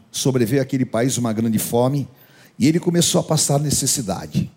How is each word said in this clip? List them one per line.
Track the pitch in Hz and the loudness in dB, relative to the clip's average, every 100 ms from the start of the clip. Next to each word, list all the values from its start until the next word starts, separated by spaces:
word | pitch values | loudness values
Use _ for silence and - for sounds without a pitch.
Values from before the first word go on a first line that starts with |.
| _ | _
sobreveio | - 139 127 107 139 | -2 0 2 2 2
àquele | 131 131 | 0 -2
país | 120 110 127 120 | 0 0 0 0
uma | 117 | -2
grande | 107 117 107 | 0 0 0
fome, | - 120 127 143 - - _ - - - | 0 2 2 0 -6 -14 _ -20 -20 0
e | 151 | 2
ele | 165 | 2
começou | 170 170 160 175 | 0 0 2 0
a | |
passar | 147 156 - 143 | 0 -2 2 0
necessidade, | 147 - 131 - 98 - - - - | 0 -2 -2 -2 -4 -6 -4 -4 -4